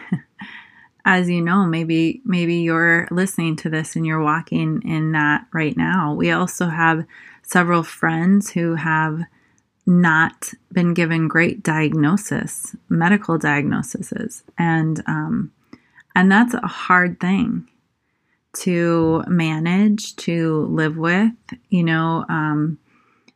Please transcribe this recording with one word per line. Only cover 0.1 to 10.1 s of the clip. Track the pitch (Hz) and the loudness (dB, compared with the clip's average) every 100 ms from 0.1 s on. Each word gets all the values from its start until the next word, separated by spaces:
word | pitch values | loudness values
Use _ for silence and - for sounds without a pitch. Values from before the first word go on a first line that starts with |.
<laughs> | 151 - - - - - _ _ _ - | -6 -6 -20 -20 -20 -20 _ _ _ 0
As | 185 175 | 2 2
you | 175 | 0
know, | 170 190 185 | 2 2 2
maybe, | 165 165 165 165 - - | 0 0 0 0 -2 -2
maybe | 180 170 170 | 0 0 0
you're | 165 165 170 170 170 | 0 2 4 2 0
listening | 175 190 - 165 156 | -2 -2 -2 -2 -2
to | 170 | -4
this | 156 156 - | -4 -4 -4
and | 160 | -2
you're | 160 | 0
walking | 151 160 165 165 160 156 | 0 -2 -2 -2 -2 -2
in | - 160 156 | -4 -2 0
that | 160 147 147 - | 0 2 0 -2
right | 165 151 - | -4 -2 -2
now. | 160 185 151 | 0 0 0
We | 151 170 | 0 0
also | 170 180 - 175 | 0 -2 -2 -4
have | 160 165 160 165 - - - | 0 2 0 -4 -12 -20 -20
several | - 185 175 175 | -4 0 2 2
friends | 160 - 170 165 175 202 196 | 0 -4 -2 0 2 2 2
who | 175 170 165 | -2 -2 -2
have | 165 156 160 156 170 _ _ _ _ _ - | 0 0 0 -4 -8 _ _ _ _ _ 2
not | 175 175 | 4 6